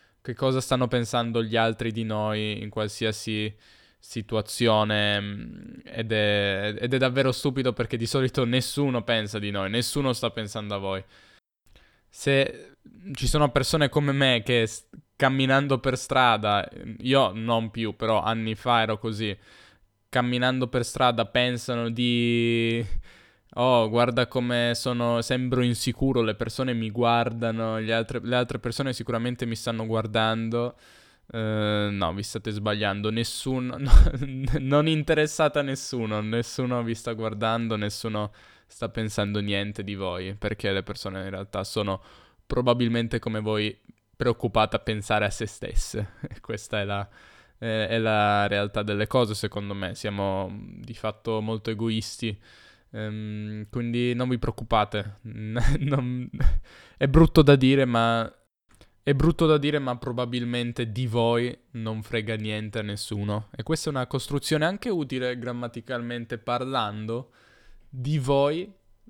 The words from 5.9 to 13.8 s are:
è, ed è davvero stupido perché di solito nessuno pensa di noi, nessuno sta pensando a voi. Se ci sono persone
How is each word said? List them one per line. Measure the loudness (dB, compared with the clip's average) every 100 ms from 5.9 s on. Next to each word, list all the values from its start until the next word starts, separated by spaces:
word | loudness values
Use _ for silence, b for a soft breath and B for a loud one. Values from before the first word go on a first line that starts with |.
| -8 -2
è, | 2 4 2 2 0 -2 -4
ed | -2
è | 2
davvero | 2 2 2
stupido | 0 -2 0 0
perché | -2 -4 -4
di | -2
solito | 0 0 0
nessuno | 0 0 0 0 0 0
pensa | 0 -2 -2 -4
di | -4
noi, | -2 -2
nessuno | -2 -2 0 0
sta | 0 -2
pensando | -4 -8 -8 -6
a | -4
voi. | -4 -4 b b b b _ _ _ b b b _
Se | -6 2 2 2 -2 -18 -20 -20 -18 -12
ci | -4 0
sono | 4 4
persone | 2 2 2